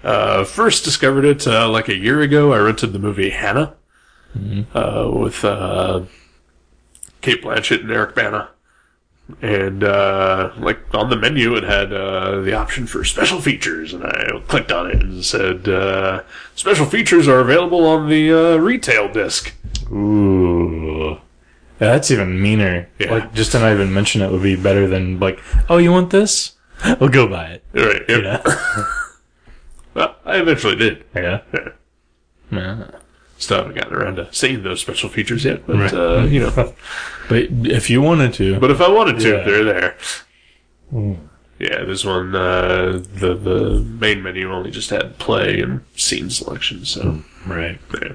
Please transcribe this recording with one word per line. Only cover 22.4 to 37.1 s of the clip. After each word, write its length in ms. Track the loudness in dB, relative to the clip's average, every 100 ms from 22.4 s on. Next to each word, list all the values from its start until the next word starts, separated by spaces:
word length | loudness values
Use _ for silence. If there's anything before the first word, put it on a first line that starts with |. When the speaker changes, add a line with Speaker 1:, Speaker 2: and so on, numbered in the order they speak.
Speaker 2:
meaner. 460 | 2 2 2 -2 -6 -6
Speaker 1:
Yeah. 120 | -2
Speaker 2:
Like, 220 | -2 -2
just 180 | -4 0
to 60 | 2
not 120 | 4
even 200 | 4 2
mention 280 | 2 0 0
it 100 | 0
would 120 | 0
be 120 | 2 2
better 320 | 2 2 2
than, 320 | 2 -2 0
like, 200 | -2 -2 0 0 4
"Oh, 80 | 6
you 140 | 6
want 180 | 4 4
this? 420 | 2 2 -2 -6 _ _ -6 -2 2
We'll 100 | 4
go 180 | 4 2
buy 180 | 0 -10 -14
it." 40 | -6
Speaker 1:
Right, 300 | 0 2 0 0
yep. 160 | 0 0 -2 -2
Speaker 2:
Yeah. 400 | -2 -4 -4 -4
Speaker 1:
<laughs> 40 | -6 -8 _ _ _ -20 -20 -20 -20 -14 -4
Well, 200 | -4 -4
I 140 | -4 0
eventually 380 | 2 2 0 2
did. 280 | 0 -2 -10 -6
Speaker 2:
Yeah? 260 | -4 -6 -6
Speaker 1:
Yeah. 180 | -8 -8 -18 _ _ _ _ _ _ _
Speaker 2:
Yeah. 320 | -8 -6 -10 -14 -20 _ _ _ _
Speaker 1:
Still 180 | -2 -2
haven't 180 | -2 -6
gotten 180 | -6 -4
around 200 | -4 -6
to 100 | -8
seeing 300 | -2 -2 -2
those 180 | -6 -6
special 300 | -6 -6 -6
features 340 | -6 -4 -2
yet, 220 | -2 -4 -2
but, 100 | 0
Speaker 2:
Right. 160 | 0
Speaker 1:
uh, 320 | 0 2 2 2
you 120 | 2
know. 320 | 2 0 -2 -6
Speaker 2:
<laughs> 40 | -16 -12 -12